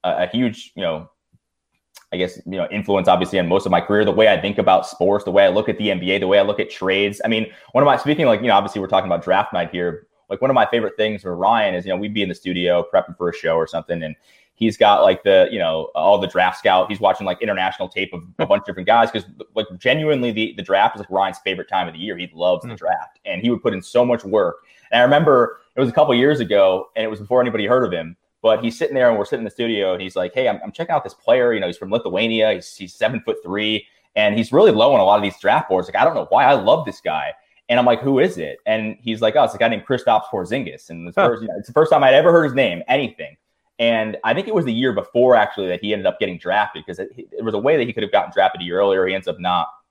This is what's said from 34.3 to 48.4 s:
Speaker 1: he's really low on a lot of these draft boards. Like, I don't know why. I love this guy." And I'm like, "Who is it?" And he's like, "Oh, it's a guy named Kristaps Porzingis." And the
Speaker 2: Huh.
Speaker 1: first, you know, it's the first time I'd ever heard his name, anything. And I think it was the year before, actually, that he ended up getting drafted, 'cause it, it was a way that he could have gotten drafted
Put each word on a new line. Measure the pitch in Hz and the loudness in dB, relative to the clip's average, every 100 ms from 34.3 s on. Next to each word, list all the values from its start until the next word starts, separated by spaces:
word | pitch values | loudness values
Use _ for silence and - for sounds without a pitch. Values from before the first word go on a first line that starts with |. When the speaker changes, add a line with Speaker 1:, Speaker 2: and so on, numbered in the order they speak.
| 104 | 0
Speaker 1:
he's | 113 | 0
really | 139 214 | 4 6
low | 110 117 | 6 4
on | 131 | 4
a | |
lot | 95 104 | 4 4
of | |
these | 101 - | 2 -2
draft | 98 131 - | 0 0 0
boards. | 92 90 | -2 -2
Like, | 98 | 0
I | |
don't | 139 | 0
know | 156 80 | 0 0
why. | 123 | 2
I | 135 | 4
love | 139 98 156 | 4 4 2
this | 135 - | 0 -8
guy." | 87 78 71 - _ _ - | -6 -6 -6 -12 _ _ -2
And | 120 | 2
I'm | 123 | 2
like, | 117 | 2
"Who | 135 135 | 0 2
is | - - | 0 -2
it?" | 76 - - | -10 -8 -4
And | 110 110 107 | -4 -4 -8
he's | 117 110 | -8 -2
like, | 110 | 0
"Oh, | 113 | 2
it's | 123 | 0
a | 101 | 0
guy | 117 | -2
named | 107 - | -2 -4
Kristaps | 127 - 110 | -2 2 0
Porzingis." | - 101 87 127 95 67 - | 0 -8 -4 -6 -8 -14 -18
And | 85 87 | -16 -8
the | 127 | 0
Speaker 2:
Huh. | 175 | 0
Speaker 1:
first, | 113 | 0
you | 107 | -6
know, | 78 | -12
it's | - | -4
the | |
first | 135 160 | 0 4
time | 151 | 4
I'd | 139 | 6
ever | 135 165 | 6 6
heard | 170 | 4
his | 151 | 4
name, | 127 117 85 - | 0 0 -2 -2
anything. | 156 120 - 73 76 _ _ _ _ | -2 -2 -10 -18 _ _ _ _ _
And | 117 113 107 - | 0 0 -4 -4
I | 110 | -4
think | 139 202 | -4 -2
it | |
was | 214 131 | -4 -2
the | |
year | 113 131 | -2 -2
before, | 98 - 151 131 117 | -2 -2 2 4 4
actually, | 104 - 95 | 4 -2 -6
that | 87 | -4
he | 101 | -4
ended | 104 | -2
up | 95 - | -2 -2
getting | 95 90 | -6 -6
drafted, | 87 101 104 - | -4 -2 -2 -8
'cause | - 87 | -14 -12
it, | 98 120 | -12 -14
it | - - | -16 -8
was | 113 | -6
a | 104 | -2
way | 123 156 | 0 0
that | 120 | -2
he | |
could | 113 | -6
have | 104 | -2
gotten | 101 92 | -2 0
drafted | 98 | 0